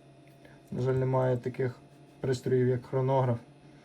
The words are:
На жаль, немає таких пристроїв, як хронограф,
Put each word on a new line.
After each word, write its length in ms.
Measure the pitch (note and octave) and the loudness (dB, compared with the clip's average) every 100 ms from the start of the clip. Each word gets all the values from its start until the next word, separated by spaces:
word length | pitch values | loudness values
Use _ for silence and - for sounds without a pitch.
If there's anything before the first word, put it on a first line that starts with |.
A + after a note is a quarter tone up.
| - - - - - - - | -20 -20 -20 -20 -20 -20 -12
На 100 | B2+ | -4
жаль, 140 | C3 | -2
немає 420 | C3 C3 C3 C3 B2 | 0 0 2 2 0
таких 400 | B2+ B2 B2+ - - - - - | -2 -4 -4 -4 -20 -20 -20 -8
пристроїв, 480 | C3 B2+ B2+ B2+ B2 | -4 -2 0 2 2
як 180 | B2 - | 0 -2
хронограф, 520 | C3+ C3 C3+ B2 A#2 - - - - | -2 0 2 2 -2 -6 -20 -20 -20